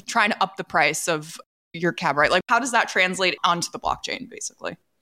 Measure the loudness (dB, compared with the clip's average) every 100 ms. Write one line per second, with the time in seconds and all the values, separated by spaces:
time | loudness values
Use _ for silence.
0 | -2 0 0 2 0 -2 -2 2 2 2
1 | -2 -2 -4 -16 -20 _ _ -2 -2 0
2 | 0 4 4 4 2 0 2 0 2 2
3 | 0 2 0 2 0 0 -2 -4 -4 -4
4 | -6 -8 -10 -12 -14 -10 -10 -10 _ _